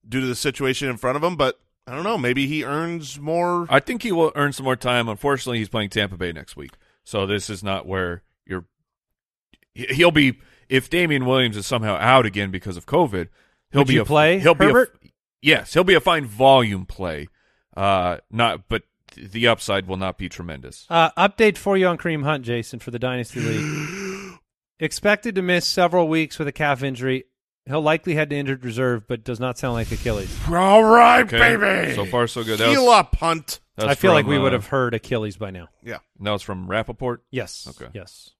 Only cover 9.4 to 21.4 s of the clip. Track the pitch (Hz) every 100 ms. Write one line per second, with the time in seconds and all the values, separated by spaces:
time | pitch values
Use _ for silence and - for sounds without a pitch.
9.4 | _ _ _ - 120 127 170 156 131 -
10.4 | _ _ _ 131 - 170 170 147 127 131
11.4 | 123 104 95 123 107 90 110 131 110 101
12.4 | 101 92 101 85 - 151 151 101 85 _
13.4 | _ _ _ 139 135 127 104 151 156 190
14.4 | 170 156 196 240 233 _ _ _ _ _
15.4 | 139 135 - 156 185 170 185 165 127 104
16.4 | 131 135 113 98 92 - 92 76 73 _
17.4 | _ _ _ - 98 95 90 85 _ 110
18.4 | 117 80 _ 117 _ _ _ - 98 110
19.4 | 120 110 - 98 92 95 95 - 90 -
20.4 | 87 71 65 - _ 165 160 - 196 -